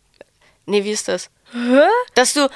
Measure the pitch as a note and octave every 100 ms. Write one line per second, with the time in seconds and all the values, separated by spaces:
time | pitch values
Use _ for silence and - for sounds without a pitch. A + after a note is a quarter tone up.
0 | _ _ - _ _ _ - G3+ G3+ G#3
1 | - F3+ - _ _ A#3+ A#3+ C4 E4 A#4+
2 | B4 - B3+ D4 C#4